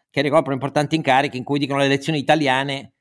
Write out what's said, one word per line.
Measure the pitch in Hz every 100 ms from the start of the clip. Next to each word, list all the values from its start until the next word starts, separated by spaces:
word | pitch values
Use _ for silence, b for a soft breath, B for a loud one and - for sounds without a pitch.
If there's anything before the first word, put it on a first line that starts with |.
| _
che | -
ricoprono | 143 151 147
importanti | 139 135 147 147 160
incarichi, | 139 131 143 127
in |
cui | 120 143
dicono: | 139 139
"Le | 139
elezioni | 139 139 156
italiane | 131 156 143 127 139 139 - _